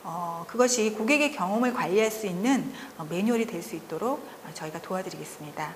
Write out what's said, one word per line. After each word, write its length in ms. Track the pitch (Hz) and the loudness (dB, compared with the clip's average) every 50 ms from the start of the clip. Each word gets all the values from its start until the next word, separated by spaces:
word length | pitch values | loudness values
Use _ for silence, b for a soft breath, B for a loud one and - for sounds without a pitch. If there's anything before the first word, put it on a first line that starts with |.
| - | -8
어, 420 | 190 165 175 175 170 165 170 170 - | -6 -6 -4 -4 -4 -4 -6 -8 -6
그것이 440 | - 226 247 254 240 220 214 220 | 4 4 6 6 6 4 2 2
고객의 400 | 214 214 220 220 294 294 294 285 | 2 0 4 4 6 6 4 2
경험을 420 | 302 - - 175 202 226 247 247 - | 2 0 0 2 2 2 2 2 2
관리할 380 | - - 156 180 208 220 220 | 0 0 4 4 4 4 4
수 160 | 220 - - 196 | 2 -2 -4 -4
있는, 440 | 175 175 202 247 277 240 170 - B B B B B - | -2 0 2 4 4 2 2 -2 B B B B B -10
어, 80 | 165 151 | -8 -4
매뉴얼이 380 | 170 175 202 220 240 226 226 226 | 0 2 2 4 4 4 2 0
될 160 | 185 170 165 | -2 -6 -6
수 120 | - - | -6 -8
있도록, 440 | 160 156 - 165 160 196 240 277 - B B B B - | -8 -8 -6 -6 -2 0 0 -2 -2 B B B B -14
어, 40 | - 156 | -14 -12
저희가 280 | - 165 156 156 165 - | -8 -8 -8 -8 -8 -6
도와드리겠습니다. 920 | - 190 185 190 185 165 156 151 - - - 151 151 143 - 156 151 170 | -4 -4 -4 -4 -6 -8 -10 -12 -12 -12 -12 -12 -12 -8 -6 -6 -6 -8